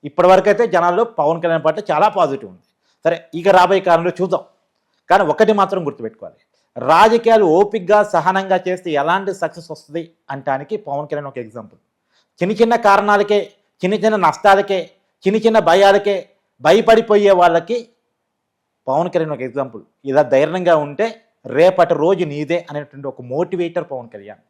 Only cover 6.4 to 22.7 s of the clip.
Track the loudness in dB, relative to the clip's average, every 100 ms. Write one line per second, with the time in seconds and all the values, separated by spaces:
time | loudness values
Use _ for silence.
6.4 | _ _ _ -8 0 4 4 4 2 4
7.4 | 4 2 0 -4 0 2 2 0 0 -2
8.4 | -2 -2 -2 -6 -4 -2 0 -2 -4 -8
9.4 | -8 -10 -18 -18 _ -12 -12 _ _ -10
10.4 | -6 -6 -6 -12 -8 -10 -8 -10 -10 -14
11.4 | -14 -16 -20 _ _ _ _ _ _ _
12.4 | -6 0 0 2 2 2 2 0 2 -2
13.4 | -2 _ _ _ -4 -2 -2 2 0 2
14.4 | 2 4 2 -6 -8 _ _ _ -2 0
15.4 | 2 2 2 4 4 4 0 -4 -8 _
16.4 | _ _ 2 2 4 2 4 2 4 4
17.4 | 4 2 -2 -8 -8 _ _ _ _ _
18.4 | _ _ _ _ -4 -2 0 -2 -4 -6
19.4 | -8 -8 -8 -10 _ _ -2 0 2 2
20.4 | 2 0 2 0 0 -4 -6 -6 _ _
21.4 | -6 2 2 4 0 0 0 -2 -4 -6
22.4 | -6 -6 -6